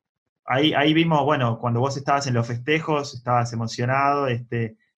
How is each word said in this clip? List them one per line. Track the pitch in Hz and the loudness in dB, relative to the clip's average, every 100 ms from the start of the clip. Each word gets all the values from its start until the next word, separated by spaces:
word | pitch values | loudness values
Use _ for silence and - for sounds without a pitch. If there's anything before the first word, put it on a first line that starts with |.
| _ _ _ _ - | _ _ _ _ -4
Ahí, | 127 151 | 0 2
ahí | - 151 | 2 4
vimos, | 160 170 151 | 4 4 2
bueno, | 139 147 120 113 | 2 2 0 0
cuando | 123 117 | 0 0
vos | 131 131 | 0 -2
estabas | 127 139 139 | -2 -2 0
en | |
los | 120 120 | -2 -2
festejos, | 120 135 156 160 147 143 | -4 -2 -2 0 -2 -4
estabas | 123 123 123 117 | -8 0 0 0
emocionado, | 117 113 - 120 135 139 143 135 | -4 -6 -4 -2 2 2 2 0
este, | 117 117 120 113 - _ | -2 -4 -4 -4 -8 _